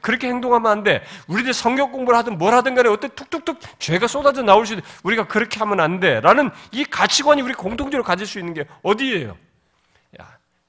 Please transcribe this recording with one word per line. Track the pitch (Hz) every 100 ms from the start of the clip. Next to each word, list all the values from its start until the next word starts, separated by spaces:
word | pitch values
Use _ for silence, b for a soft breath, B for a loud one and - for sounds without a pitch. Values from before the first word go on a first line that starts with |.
그렇게 | - 240 254
행동하면 | 247 247 240 226
안 | 208
돼. | 208 135 B B -
우리들 | 190 262
성경 | 247 240 262 277
공부를 | 269 247 233
하든 | 233 185
뭘 | 180
하든 | 247 254 254
간에 | 240
어때 | 208 269
툭툭툭 | - 277 320 - - B -
죄가 | - 170 226
쏟아져 | 277 285 269
나올 | 226 202 220
수 |
있는데 | 214 B B
우리가 | 175 226 190
그렇게 | 214 226 214
하면 | 214 196
안 | 156 185
돼."라는 | 180 117 143 240 262 B B
이 | 226 -
가치관이 | - 202 - 294 294
우리 | 254
공통적으로 | 262 185 233 277 277
가질 | 233 180 202
수 | 202
있는 | 175
게 | 160 143 B
어디예요? | 170 214 269 202 117 87 _ _ _ _ _ _ _ -
"야, | - _ _ _